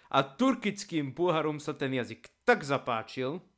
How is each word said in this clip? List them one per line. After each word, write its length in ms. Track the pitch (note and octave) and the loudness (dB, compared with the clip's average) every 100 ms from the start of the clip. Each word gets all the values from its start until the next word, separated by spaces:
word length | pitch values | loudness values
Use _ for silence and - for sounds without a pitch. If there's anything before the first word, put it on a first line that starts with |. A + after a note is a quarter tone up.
| _ | _
a 160 | C3+ | 2
turkickým 880 | C3+ - C4 C4 G#3 G3+ - E3 C#3 | 2 2 2 2 0 -4 -4 -4 -4
Bulharom 480 | B2 F3 D#3+ D3+ D3+ | 0 2 2 0 -4
sa 160 | D3+ C#3+ | -6 -4
ten 160 | C#3 | -2
jazyk 400 | C3 G#2+ A2+ - _ - | -2 -4 -8 -18 _ 2
tak 160 | A3 | 2
zapáčil 800 | D3 C3+ - A2+ G#2+ - B2+ F3 - | 2 -2 0 -4 -4 -4 -4 -6 -12